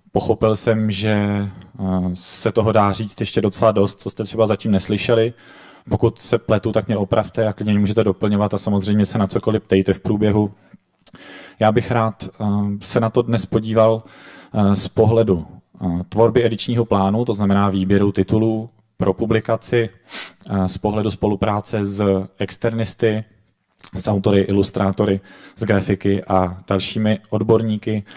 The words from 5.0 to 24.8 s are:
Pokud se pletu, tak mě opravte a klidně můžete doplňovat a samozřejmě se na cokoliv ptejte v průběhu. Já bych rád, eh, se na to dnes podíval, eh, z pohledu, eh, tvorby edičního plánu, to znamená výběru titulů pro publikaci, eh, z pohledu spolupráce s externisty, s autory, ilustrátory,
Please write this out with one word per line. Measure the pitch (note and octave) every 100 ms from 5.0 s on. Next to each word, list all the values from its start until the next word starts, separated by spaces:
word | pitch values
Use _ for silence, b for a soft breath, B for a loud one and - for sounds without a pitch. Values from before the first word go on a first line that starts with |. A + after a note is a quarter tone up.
| - A2+ A#2 B B B B B -
Pokud | A#2 A2+ -
se | - A#2+
pletu, | - G#2+ A2+
tak | G#2+ -
mě | G#2
opravte | G2 A2 G2+ - G#2+
a |
klidně | - G#2+ G#2
můžete | G2+ A2
doplňovat | G#2 F#2 G#2 G2+ G#2
a | G2+
samozřejmě | A2 G2+ G2 G#2 G2
se | G#2+
na | G2
cokoliv | G2 A2+ G#2+
ptejte | - G2 F#2+
v | -
průběhu. | - G#2 G#2+ G#2 G#2 - _ - _ _ - B B B B -
Já | G#2+
bych | A2+ A2+
rád, | A#2 A2+ - - -
eh, | G#2+ G2+ G2+ G2+
se | - A2
na | A2+
to | B2
dnes | A#2 A2+ -
podíval, | A2 A2 A2 A2 A2 B B B B B
eh, | G#2+ G2+ G2
z | -
pohledu, | - A2 A2+ G#2+ E2+ D#2
eh, | - _ - F2+ F2 F2+
tvorby | G#2 A#2 A#2+ A#2
edičního | A2+ - A#2+
plánu, | A2+ G2 F#2+ A2
to | B2
znamená | G2+ G2+ G2+ G2+
výběru | F#2+ F#2 G2+ G2+
titulů | F#2+ F#2+ A2 A2+ A2 A2+ _ _ -
pro | G2
publikaci, | - A2+ A2 A#2 A2+ - A#2+ A2 - B B B B -
eh, | G2 F#2
z | -
pohledu | G#2+ G#2+ G#2+
spolupráce | F#2+ G#2+ G2 A2 G#2 - A2
s | G2+ G2 G2+ F#2+ G2 -
externisty, | G2+ - A#2 A2+ A2 - A2+ G#2+ - _ _ _ _ _ - F#2+
s | G#2+
autory, | G2+ G#2 G2+
ilustrátory, | G2 G2 F#2+ G#2+